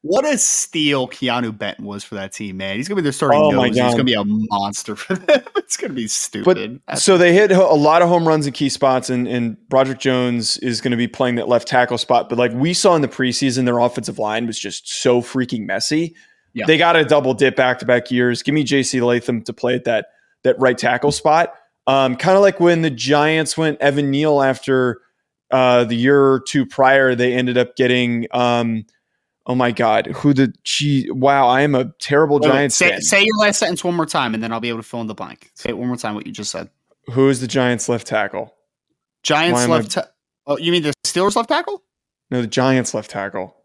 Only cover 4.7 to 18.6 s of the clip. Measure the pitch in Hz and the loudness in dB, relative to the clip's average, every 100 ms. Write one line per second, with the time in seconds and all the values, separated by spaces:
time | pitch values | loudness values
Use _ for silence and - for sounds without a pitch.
4.7 | 104 - 104 - 185 - 285 - 403 - | -8 -10 -12 -6 -6 2 0 0 -8 -6
5.7 | - - 127 113 - - 104 170 180 107 | -8 -6 -6 -6 -6 -6 -2 0 0 -4
6.7 | 131 - - - 180 175 180 208 185 185 | -12 -10 -2 2 4 6 6 6 4 4
7.7 | 151 147 165 175 175 165 156 143 123 139 | 4 4 4 4 4 2 0 -2 -2 -4
8.7 | - 135 131 123 123 123 123 117 104 _ | 0 2 2 -2 -4 -2 -2 -4 -6 _
9.7 | 135 135 123 135 127 123 120 110 - 123 | 2 2 0 -2 0 0 -2 -4 -4 -4
10.7 | 113 127 117 120 - 127 120 107 120 - | -4 -2 -2 -2 -2 -2 -2 0 0 2
11.7 | 127 120 117 - 120 - 120 123 117 156 | 0 0 -2 0 0 0 0 0 0 -2
12.7 | 180 202 170 131 - 127 117 135 123 123 | 2 2 2 0 -2 -4 -2 -2 0 0
13.7 | 120 120 127 113 104 107 110 120 107 104 | 2 0 -2 -10 -8 -4 -4 -6 -8 -10
14.7 | - - - 131 123 120 131 127 120 95 | -12 -12 -2 0 0 0 -6 -4 -6 -6
15.7 | 98 - 151 165 _ _ _ _ 120 107 | -6 -2 -2 -4 _ _ _ _ -6 0
16.7 | 160 170 165 139 147 131 113 131 131 127 | 4 4 4 4 2 2 2 2 2 0
17.7 | 123 120 123 - 123 123 117 - 151 | 0 0 0 0 0 0 -2 -2 -2